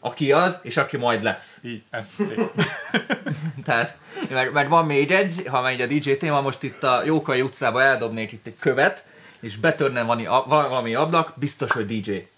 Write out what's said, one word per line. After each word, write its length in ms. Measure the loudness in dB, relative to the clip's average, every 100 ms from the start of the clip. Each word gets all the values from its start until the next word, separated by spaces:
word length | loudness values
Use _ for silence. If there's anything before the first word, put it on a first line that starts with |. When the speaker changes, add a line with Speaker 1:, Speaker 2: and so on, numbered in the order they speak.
Speaker 1:
aki 320 | -8 -4 4
az, 260 | 4 4 0
és 140 | -4 -2
aki 200 | 0 0
majd 260 | 0 2
lesz. 360 | 0 -4 -8 -14
Speaker 2:
Így, 200 | -12 -12 _
ez 180 | -10 -10 -4
tény. 340 | -4 -2 -4 0 -2 -2 -4 -4 -2
Speaker 1:
<laughs> 580 | -6 -4 -6 -6 -8
Tehát, 320 | 0 0 0 -6 -16 -10 -4
meg, 220 | 0 0
meg 160 | 2 4
van 180 | 4 4
még 240 | 2 4
egy, 320 | 4 2 -2 -2
ha 120 | 0
megy 200 | 0 0
a 60 | 0
D 180 | 0 0
J 60 | 0
téma, 240 | 2 0
most 220 | 0 -4
itt 200 | -8 -2
a 200 | 2 2
Jókai 360 | 4 0 2 0
utcába 420 | 0 0 0 4
eldobnék 500 | 4 4 0 -4 -8
itt 140 | -10 -16
egy 80 | -4
követ, 440 | 0 4 2 2 -16 -20 -20 -14
és 160 | -12 -2
betörne 460 | 0 2 0 0
valami 240 | 0 0 2
ab-, 220 | 0 4
valami 460 | 2 2 0 -2
ablak, 380 | 0 2 2 0 -4
biztos, 360 | -8 -4 -2
hogy 140 | -2 -2 -4
D 60 | -4
J. 200 | -6 -8